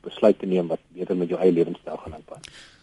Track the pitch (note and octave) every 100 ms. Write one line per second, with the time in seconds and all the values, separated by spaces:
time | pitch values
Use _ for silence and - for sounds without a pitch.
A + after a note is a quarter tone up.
0 | F2 - G#2+ G2 F#2+ F#2 E2+ E2 _ F2
1 | F2+ F2+ E2+ F2 F#2 E2+ E2 F2+ - E2+
2 | - D#2+ - - - - - -